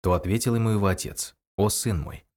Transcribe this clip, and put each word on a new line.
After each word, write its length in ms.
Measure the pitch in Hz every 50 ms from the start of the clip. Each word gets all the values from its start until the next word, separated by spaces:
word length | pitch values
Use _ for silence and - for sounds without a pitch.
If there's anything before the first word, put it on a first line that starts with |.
то 100 | - 92
ответил 420 | 90 87 - 90 101 117 - 127 117
ему 160 | 117 113 113
его 160 | 110 104 101
отец: 480 | 95 92 - - - - - - - _ _ _ _ _
«О 140 | - 101 104
сын 280 | - - - 120 101 80
мой 280 | 69 71 65 - _ _ _